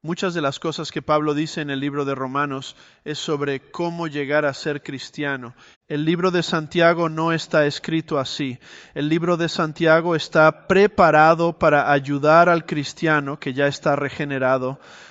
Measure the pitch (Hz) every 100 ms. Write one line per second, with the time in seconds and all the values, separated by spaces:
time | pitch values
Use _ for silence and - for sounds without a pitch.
0 | 156 175 190 170 143 - 165 156 156 156
1 | 135 151 151 147 156 - 147 135 143 143
2 | 139 135 131 139 147 135 131 - - _
3 | - 151 - 147 143 135 _ - 170 170
4 | 165 143 139 147 147 135 160 143 - 135
5 | - - 147 135 120 - - _ _ 147
6 | 156 170 185 175 165 170 151 170 170 170
7 | 165 156 165 165 - 160 147 - - 160
8 | 156 151 127 - 139 120 - - - -
9 | 147 165 165 170 165 - 156 143 165 160
10 | 165 165 - 165 156 156 - 190 202 -
11 | 170 151 156 165 170 165 165 147 113 143
12 | 139 139 147 160 175 170 165 156 139 -
13 | 160 151 139 147 147 131 143 139 156 143
14 | 139 - 147 135 131 131 127 135 - -
15 | -